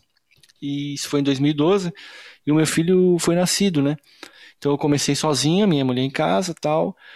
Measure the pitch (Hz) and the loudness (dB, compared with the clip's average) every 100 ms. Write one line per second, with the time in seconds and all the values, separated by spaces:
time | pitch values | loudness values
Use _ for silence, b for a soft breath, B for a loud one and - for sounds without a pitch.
0 | _ _ _ _ _ _ 143 143 143 143 | _ _ _ _ _ _ -8 -6 -6 -8
1 | - 147 139 135 143 147 156 202 175 B | -4 -2 0 0 0 2 2 2 -2 B
2 | B B B B - 156 156 - 165 185 | B B B B 0 0 2 0 2 4
3 | 185 175 170 170 180 - 196 151 139 151 | 4 2 2 0 0 0 0 0 0 -2
4 | B B B B B _ 143 139 151 143 | B B B B B _ -2 0 0 0
5 | - 139 156 131 143 180 214 147 131 127 | 0 -2 0 0 0 2 2 2 0 -2
6 | 135 - 156 190 180 - 151 156 175 - | -2 -2 0 -2 -4 -6 -2 -2 -2 -6
7 | B | B